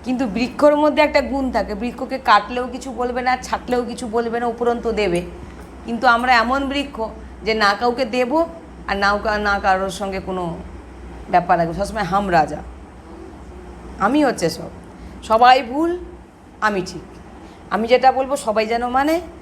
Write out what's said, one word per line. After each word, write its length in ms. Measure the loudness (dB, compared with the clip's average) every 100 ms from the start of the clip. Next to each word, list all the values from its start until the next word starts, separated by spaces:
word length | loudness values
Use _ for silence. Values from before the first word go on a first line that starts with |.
কিন্তু 200 | -4 -2 -2
বৃক্ষর 480 | -2 -4 4 4 6
মধ্যে 240 | 4 4
একটা 180 | 4 4
গুণ 240 | 0 -2 0
থাকে, 200 | -2 -2
বৃক্ষকে 440 | -4 -6 -6 -6 -2
কাটলেও 480 | 4 4 4 -6 -6
কিছু 200 | -8 -10
বলবে 280 | -6 -4 -2
না, 100 | -2 -2
ছাটলেও 460 | -2 -6 -2 -2
কিছু 200 | -2 -6 -2
বলবে 280 | -2 0 -2
না, 60 | -2
উপরন্ত 380 | 0 0 0 -2 0
দেবে। 200 | 0 0 -2 -12 -14 -16 -16 -14 -8
কিন্তু 180 | 2 4
আমরা 260 | 4 4
এমন 260 | 4 4 0 0
বৃক্ষ 280 | -2 -4 -6 -8 -8 -16 -8
যে 80 | -2
না 160 | 2 2
কাউকে 300 | 4 0 0
দেব 280 | -2 0 2 2 0 -4 -18 -14 -6
আর 80 | 0
না 140 | 2 2
কা-, 180 | 0 0 0
না 60 | 2
কারোর 320 | 2 2 0
সঙ্গে 300 | -4 -6 -6
কোনো 240 | -6 -4 -4 -6 -12 -16 -16 -16 -16 -14 2
ব্যাপার 240 | 2 4 2
রাখবো, 160 | 2
সবসময় 300 | -2 -6 -4
হাম 200 | 0 0 4
রাজা, 300 | 2 2 -2 -12 -16 -18 -20 -18 -18 -16 -16 -18 -16 -16 -16 -14 0
আমি 200 | 2 4
হচ্ছে 220 | 2 2 -2
সব, 220 | -2 -12 -14 -18 -18 -18 -16
সবাই 400 | 0 6 8 8
ভুল, 280 | 4 -2 -2 -2 -8 -16 -20 -20 -20 -4
আমি 200 | -2 -2 -6
ঠিক, 200 | -10 -14 -20 -20 -20 -20 -20 -6
আমি 140 | -2 4
যেটা 200 | 6 6
বলবো 220 | 4 -2 -2
সবাই 280 | 0 0 0
যেন 180 | -2 0
মানে 320 | 0 2 0 -4 -16